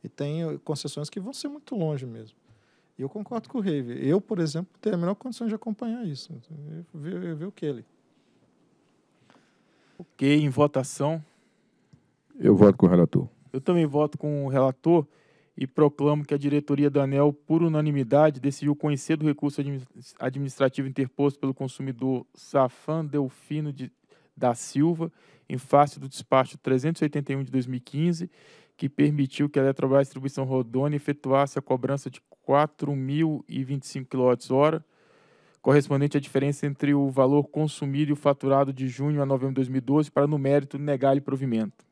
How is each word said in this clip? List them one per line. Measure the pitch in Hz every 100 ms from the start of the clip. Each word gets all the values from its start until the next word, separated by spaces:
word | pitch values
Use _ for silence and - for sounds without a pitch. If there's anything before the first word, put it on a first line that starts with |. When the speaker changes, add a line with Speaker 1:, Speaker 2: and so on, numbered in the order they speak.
Speaker 1:
E | -
tem | - 143 160 165 143
concessões | - 147 147 - 151
que | 208
vão | 190
ser | 277 285
muito | 294 - 233
longe | 160 143 127
mesmo. | 113 110 _ _ _ _ _ _ -
E |
eu | 135
concordo | 208 202 233 -
com | 262
o |
Reive. | 190 147 120 127 135
Eu, | 185
por | 196 202
exemplo, | 160 160 185 _
tenho | 214 180
a |
menor | 170 208
condição | 262 233 233
de | 220
acompanhar | 233 208 233 233 214
isso. | 135 - 135 _ 156 147 160 170
Eu | 156
ver, | 151 180
eu | 180 156
ver | 180
o |
que | - 156
ele. | 123 - _ _ _ _ _ _ _ _ _ _ _ _ _ _ _ _ _ _ _ _ -
Speaker 2:
Ok, | 175 _ 135 147
em | 147
votação. | 131 147 135 135 - 143 160 151 _ _ _ _ _ _ - _ _ _ 262
Speaker 3:
Eu | - 95
voto | 104 98
com | 90
o |
relator. | 90 85 - - _ _
Speaker 2:
Eu | 131
também | 135 175 156
voto | 143 151 -
com | 151 147 139
o |
relator | 135 131 131 160 170 147 _ _ _ _ -
e | 131
proclamo | - 147 147 143 151
que | 143
a | 143
diretoria | 143 147 143 143 147
da | 143
aneel, | 135 139 147
por | 143 - 160
unanimidade, | 170 156 151 143 120 143 156 139
decidiu | 139 135 143 147
conhecer | 151 139 - 160
do | 151
recurso | 147 147 143
admi-, | 139 139 127 123 - -
administrativo | 127 135 139 - 135 - 135
interposto | 131 131 - 143 139
pelo | 135 131
consumidor | 135 - 135 120 131 127 - _
Safan | - - - - - 160
Delfino | 151 143 131 - _ 151 151
de, | 131 127 _ _ _ _ -
da | 123
Silva, | 117 - 131 160 160 - _ _ _ _
em | 131
face | - 143 143 -
do | 135
despacho | - - 131 127 -
trezentos | - 131 147 170
e | 151
oitenta | 147 143
e | 135
um |
de | 131
dois | 131 127
mil | 127
e |
quinze, | - 139 170 165 175 _ - - _ _
que | 139
permitiu | - 147 147 135 - 147
que | 143
a |
Eletrobras | 135 135 135 135 135
Distribuição | - 135 135 131
Rondônia | 131 117 127 143 147
efetuasse | - 143 131 139 139 -
a |
cobrança | - 127 120 139 131
de | - _ -
quatro | - 139 151 - 143 139
mil | 131 147 160 147 -
e | 131
vinte | 131 143
e | -
cinco | 135 127
quilowatts-hora, | 131 127 123 - 131 151 160 - _ _ _ _ _ _ _
correspondente | - 143 139 139 143 143
à |
diferença | 139 139 143 143 147
entre | 139 143
o | 143 139
valor | 131 131 147 143
consumido | 147 156 - 143 139 147
e |
o | 143
faturado | 143 139 135 135 139
de | 131 135
junho | 123 143 147
a | 139
novembro | 135 135
de | 131
dois | 127
mil | 131
e |
doze, | 123 147 151
para, | - 147
no | 151
mérito, | 135 143 139 -
negar-lhe | 147 135 135 139
provimento. | 143 131 135 113 107 _ _